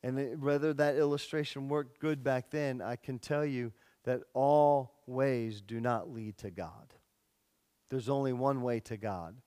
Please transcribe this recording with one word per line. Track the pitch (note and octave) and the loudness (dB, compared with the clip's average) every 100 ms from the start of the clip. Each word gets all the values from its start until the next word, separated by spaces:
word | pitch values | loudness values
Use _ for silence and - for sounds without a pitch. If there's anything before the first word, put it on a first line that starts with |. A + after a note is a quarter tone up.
And | B2+ C3 | -2 -2
it, | C#3 D3 | -2 -2
whether | C#3 C#3+ D#3 | 0 2 2
that | C#3+ D3 C#3+ | 2 2 4
illustration | D3 C#3+ - D#3 D3 C#3 C#3 | 2 2 -2 -4 -4 -6 -2
worked | D3 C3+ _ | -2 -4 _
good | D#3 D3 | -2 0
back | C3 C3 - | 0 0 -2
then, | D3+ C#3+ B2+ | -2 -2 -2
I | G2 A#2+ | -6 -6
can | - B2+ | -6 -10
tell | - D3 | -2 0
you | D3+ C3 A#2+ - _ _ | 0 -2 -4 -8 _ _
that | - B2+ - | -2 -2 -2
all | B2 C#3 D3 D3 C#3+ B2+ _ - | 2 6 8 8 6 0 _ -8
ways | B2+ C3+ B2+ A2+ G#2 | 0 2 2 -2 -6
do | G2+ A#2 | -8 -4
not | A#2+ A#2 F#2 | 0 0 -2
lead | A#2 G#2+ - | -10 -10 -10
to | G#2 | -12
God. | E2+ F2+ G2 - - _ _ _ _ _ _ _ _ _ | -8 -10 -10 -20 -20 _ _ _ _ _ _ _ _ _
There's | C3+ A2+ | -4 0
only | C#3 C3+ | 0 0
one | B2 C3+ C3+ | 2 2 2
way | B2 A#2 | 0 -2
to | - A2 | -4 -8
God | G#2+ F#2 E2+ A#2+ | -6 -6 -8 -14